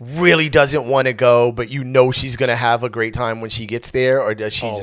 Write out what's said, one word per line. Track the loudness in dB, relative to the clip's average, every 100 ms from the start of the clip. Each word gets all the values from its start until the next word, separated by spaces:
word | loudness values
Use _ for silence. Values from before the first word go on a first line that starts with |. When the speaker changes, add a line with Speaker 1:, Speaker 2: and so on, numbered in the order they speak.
Speaker 1:
really | -12 0 2 4 4
doesn't | 2 2 2 0
wanna | 0 0
go, | 2 4 6 4
but | 0 -6
you | -8
know | 0 4 4
she's | 2 -6 -2
gonna | -2 0
have | 0 0
a | -2
great | -4 -4
time | -4 -6 -6
when | -8
she | -8 -8
gets | -8 -6
there? | -2 2 2
Or | 0
does | -2 -4
she | -6 -6
Speaker 2:
Always. | -8